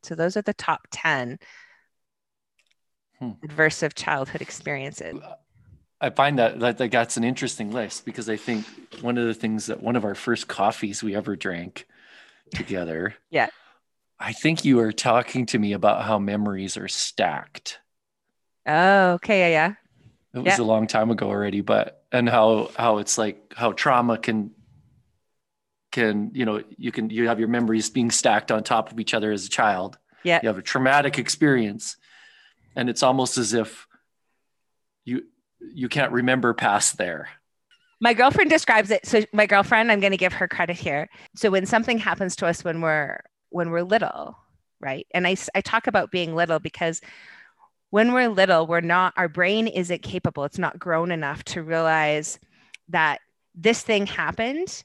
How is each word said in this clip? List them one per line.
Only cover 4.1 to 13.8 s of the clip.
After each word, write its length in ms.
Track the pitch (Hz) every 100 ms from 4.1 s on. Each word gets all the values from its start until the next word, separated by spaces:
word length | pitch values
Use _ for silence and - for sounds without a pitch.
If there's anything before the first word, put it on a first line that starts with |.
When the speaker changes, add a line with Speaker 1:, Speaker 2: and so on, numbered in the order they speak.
| 147 135 156
Speaker 1:
experiences. 800 | - - - 143 135 - 82 - - - _ _ _ - _ _
Speaker 2:
I 100 | 131
find 260 | - 139 143
that, 180 | 113 -
that, 200 | 120 113
that 120 | 123
that's 260 | 120 117 -
an 60 |
interesting 480 | 117 123 127 - 107
list, 340 | 120 104 -
because 240 | - 110 110
I 80 | 107
think 300 | - 113 107 - - -
one 140 | 120 123
of 80 | 117
the 80 |
things 320 | 110 110 110 104
that, 140 | 107
one 140 | 113
of 100 | 120
our 120 | 104 98
first 320 | - 117 -
coffees 520 | - 101 113 107 98
we 140 | 110
ever 220 | 98 107 98
drank 500 | 95 87 90 - - _ _ - - _ _
together, 640 | - - 95 85 80 95 -
Speaker 1:
<laughs> 80 | _
Yeah. 200 | 156 113 - _ _